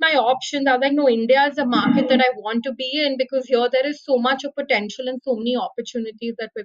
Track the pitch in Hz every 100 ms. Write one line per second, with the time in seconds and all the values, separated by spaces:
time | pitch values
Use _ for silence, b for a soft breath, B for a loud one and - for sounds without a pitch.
0 | 320 285 233 262 - 285 277 247 277 285
1 | 277 226 226 269 285 285 247 226 - 277
2 | 254 262 254 208 208 233 262 247 254 294
3 | 285 262 254 262 254 240 240 262 285 285
4 | - 247 247 269 277 285 269 214 208 -
5 | 254 262 269 220 233 247 190 - 220 240
6 | 220 220 233 233 220 220